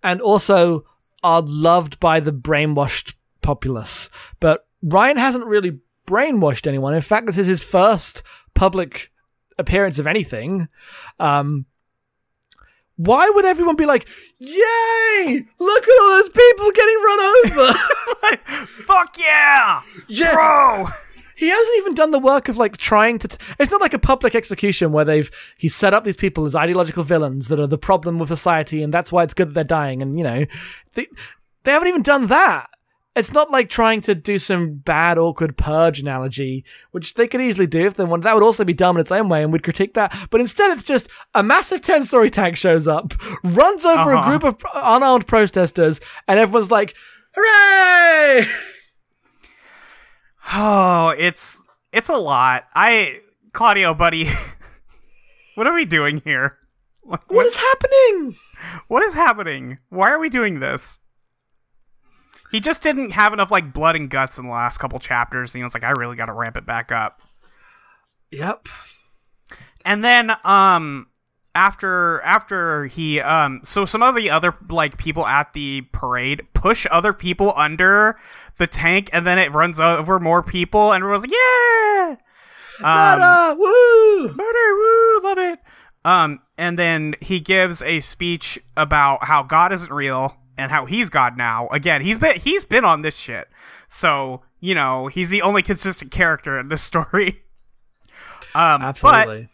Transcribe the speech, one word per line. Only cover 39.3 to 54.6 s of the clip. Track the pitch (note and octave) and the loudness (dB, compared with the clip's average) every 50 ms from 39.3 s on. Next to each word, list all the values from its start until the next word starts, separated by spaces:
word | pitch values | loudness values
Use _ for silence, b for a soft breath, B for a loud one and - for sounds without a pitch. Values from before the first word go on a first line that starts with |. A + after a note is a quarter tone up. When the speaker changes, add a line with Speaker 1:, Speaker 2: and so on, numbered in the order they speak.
| E3+ D#3 D3+ | 0 0 0
Speaker 1:
and | D#3 D#3+ | 0 -2
we'd | E3 - | -2 -4
critique | E3+ E3 - G3 - _ | -4 -2 -2 -4 -2 _
that. | A3+ G#3 F#3+ B G3+ F#3+ B | -2 -2 -2 B -10 -12 B
But | - A3+ | 0 0
instead, | B3 - - - G#4 G4 | 0 0 0 0 2 2
it's | E4+ B3+ F#3+ | 2 -2 -4
just | - C#4+ B3 - - B B B B _ | -2 -2 -2 -2 -4 B B B B _
a | A3 G3 | 0 2
massive | G#3+ C#4 F4+ - - F#4+ D#4+ | 4 2 2 2 -2 -8 -6
ten-story | - - - D4+ C4+ - - B3 A3 F#3+ | 0 2 2 2 2 2 4 4 4 4
tank | - - G3+ F3 E3+ | 2 0 -2 -2 -2
shows | - - F#3+ E3 E3 D3+ D#3+ | -2 2 2 2 2 2 0
up, | D3+ D#3+ F3 - - - B B G3 B B | -2 -2 -4 -6 -10 -10 B B -14 B B
runs | F3+ E3+ G#3+ D4 F4+ G#4 E4+ E4 | -2 2 4 4 4 2 0 2
over | E4+ E4 D#4+ E4 D4 C4+ | 2 2 4 4 2 2
Speaker 2:
Uh-huh. | B3+ C3+ | 2 2
Speaker 1:
a | - | 2
group | C#4+ D4+ D#4 | 0 0 0
of | C#4+ A3 _ | -2 -2 _
pro-, | - - - | -12 -10 -10
unarmed | C#4+ - - A3 B3+ C4+ C4+ B3+ B3 - | -4 0 2 2 4 4 4 2 2 2
protesters, | - - A3+ G#3+ F#3+ - G3 F3+ E3 - - E3 D#3 D#3+ - B B B B B | 2 2 2 2 2 0 -2 -2 -2 0 0 0 0 0 -4 B B B B B
and | - F#3+ G#3 | 0 2 2
everyone's | A3+ A3 G3+ A#3+ G#3 F#3 | 2 4 2 0 2 2
like, | A3+ G#3+ G#3 - - b b b b b b b b | 0 0 0 -2 -8 b b b b b b b b
"Hooray!" | - G#4 A4+ G#4+ G#4 G4+ G4+ G4 F#4+ F#4 F4+ F4+ F4 F4 E4+ D#4+ D#4 D4+ C#4+ C4+ B3 G#3+ B B B B B B B B B B _ _ _ _ _ _ b b b b b b b b b b b b b b b b b b b b b b b _ - F#3 | 0 2 4 6 6 6 6 6 4 4 4 6 6 6 6 4 4 4 4 4 4 2 B B B B B B B B B B _ _ _ _ _ _ b b b b b b b b b b b b b b b b b b b b b b b _ -8 -6
Speaker 2:
Oh, | G3+ G#3 G#3+ G#3 G3 F#3+ F#3 F3+ E3+ E3 E3 D#3 | -2 0 0 2 2 2 2 2 2 2 0 0
it's, | C#3+ E3 F3+ E3 - - - - - _ _ _ _ _ _ - | 0 -2 -4 -4 -4 -14 -16 -16 -18 _ _ _ _ _ _ -6
it's | A3 - - | -6 -4 -2
a | E4 | -4
lot. | B3+ F#3 D3+ C#3+ B2 B2+ C3 B2+ B2+ - _ _ | -4 -2 0 0 2 2 2 2 0 -4 _ _
I, | D#3 F#3+ A3+ A#3 A3 G3+ D3 B2+ - _ _ _ _ _ _ _ | 2 2 4 4 2 0 -2 -6 -12 _ _ _ _ _ _ _
Claudio, | - A#3 A#3 G3+ G3 F#3+ E3+ D#3+ | 0 2 2 2 4 2 0 0
buddy, | D3+ F3 E3+ E3 D#3+ D#3+ D3+ D3 B B B B B | 2 0 0 0 0 -4 -4 -4 B B B B B